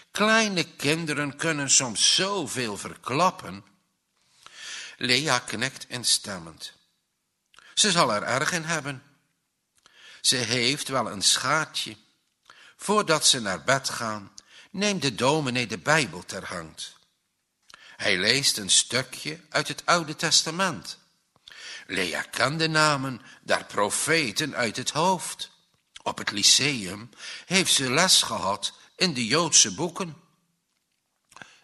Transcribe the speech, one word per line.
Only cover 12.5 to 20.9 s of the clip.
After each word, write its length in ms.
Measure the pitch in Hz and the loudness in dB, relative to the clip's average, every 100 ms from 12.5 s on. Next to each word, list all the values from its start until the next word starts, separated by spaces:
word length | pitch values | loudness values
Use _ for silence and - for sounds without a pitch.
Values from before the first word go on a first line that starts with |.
| - - - | -20 -20 -8
Voordat 500 | - 208 156 151 - | 0 0 2 2 4
ze 140 | 135 | 2
naar 240 | 104 90 | 0 -2
bed 240 | - 135 - | 0 0 0
gaan, 440 | - 113 104 98 - - - - | -6 -6 -6 -12 -20 -20 -20 -12
neemt 320 | 185 208 185 | -2 0 0
de 120 | 135 | -2
dominee 520 | 98 127 156 131 123 110 | 2 2 2 0 -2 -2
de 120 | 104 | -2
Bijbel 460 | 139 156 107 87 | 2 2 2 -6
ter 200 | - 95 | -12 -10
hand. 500 | - 90 80 - - - _ _ _ _ _ _ _ - - - | -8 -10 -10 -14 -16 -16 _ _ _ _ _ _ _ -20 -20 -4
Hij 220 | 107 90 | 0 2
leest 400 | 104 135 135 110 | 2 2 2 0
een 120 | 95 | 2
stukje 720 | - - 120 131 - 147 160 - | 2 2 -2 -4 -8 -10 -12 -6
uit 200 | 147 147 | -4 -4
het 180 | - - | -2 2
Oude 300 | 170 151 151 | 2 0 -4
Testament. 840 | 160 - 165 170 190 101 - | 2 2 2 -2 -2 -4 -12